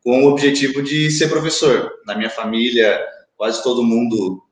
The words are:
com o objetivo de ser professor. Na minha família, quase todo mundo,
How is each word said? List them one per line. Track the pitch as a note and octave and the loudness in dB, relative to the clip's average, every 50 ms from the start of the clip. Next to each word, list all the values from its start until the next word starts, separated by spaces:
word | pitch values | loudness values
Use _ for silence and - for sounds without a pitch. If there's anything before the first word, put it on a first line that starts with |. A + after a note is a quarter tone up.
| - | -2
com | B2 B2 C3 C#3 | 0 2 4 4
o | C#3+ | 4
objetivo | C#3+ C#3 C#3+ C#3+ C#3 C#3 C#3 C3 C3+ C#3 C#3 | 4 4 2 2 2 2 -2 -2 -2 -4 -4
de | C#3 D3 D3+ D3+ D3+ | -4 -2 -2 0 0
ser | D3+ D3+ E3 D#3 | 0 0 0 0
professor. | D#3+ D#3 D3+ D#3+ - - E3 C#3+ A#2+ G#2 - - - - - | 0 -2 -2 -2 -2 0 2 2 2 2 0 -4 -10 -14 -12
Na | G#2+ G#2 | -10 -6
minha | G#2+ A2 A2+ | -6 -6 -6
família, | - A2+ A2 A2 A2 A2+ A#2 B2 A#2+ A#2 A2 G#2 F#2+ - - - - - _ _ _ | -6 -6 -6 -4 -2 -2 -2 0 2 2 4 4 2 0 -2 -8 -12 -18 _ _ _
quase | - G#2 A2 A#2 - | -6 -4 -4 -4 -2
todo | - C3 B2 A#2+ A#2+ | -2 -2 0 0 2
mundo, | A#2 A2+ A#2 A#2+ A#2 A2 G#2+ F#2+ F#2 F#2+ F#2 _ _ | 2 2 2 0 0 -2 -2 -2 -4 -6 -8 _ _